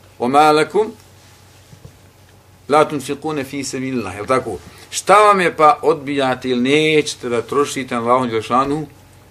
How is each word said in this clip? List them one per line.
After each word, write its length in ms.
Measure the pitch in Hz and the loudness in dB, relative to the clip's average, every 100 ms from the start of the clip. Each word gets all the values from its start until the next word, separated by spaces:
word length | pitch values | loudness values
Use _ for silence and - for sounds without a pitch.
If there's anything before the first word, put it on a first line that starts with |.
| _ - | _ -8
وَمَا 320 | 120 143 156 | 0 4 4
لَكُمْ 340 | 151 147 196 214 - - - - - - - - - - - - _ _ _ _ _ - | 4 0 -2 -4 -8 -20 -20 -20 -20 -20 -20 -20 -20 -20 -20 -20 _ _ _ _ _ 0
لَا 140 | 147 | 0
تُنْفِقُونَ 600 | 190 147 139 139 156 151 | 2 -2 -8 -8 -8 -8
فِي 200 | 135 139 | -8 -10
سَبِيلِ 300 | 131 131 131 | -10 -8 -6
اللَّهِ. 220 | 127 98 | -6 -8
Jel 100 | 98 | -8
tako? 320 | 104 131 117 92 - - - | -2 -2 -2 -10 -14 -20 -14
Šta 240 | - - | -4 4
vam 280 | 202 208 196 | 6 6 4
je 140 | 170 | 0
pa 240 | 147 151 - | 4 4 4
odbijate 680 | 147 151 139 139 131 127 127 | 0 -2 -4 -2 -2 -2 -2
ili 120 | 123 | -2
nećete 680 | 127 151 156 151 147 - 123 | 2 2 2 2 0 -6 -4
da 120 | 117 | -4
trošite 540 | - 127 143 139 127 | -2 -2 -2 -4 -6
na 60 | 123 | -4
Allahom 280 | 117 127 123 | 0 2 0
Đelešanu 580 | 113 107 123 139 151 147 - - - - | -4 -2 0 0 -4 -8 -16 -20 -20 -20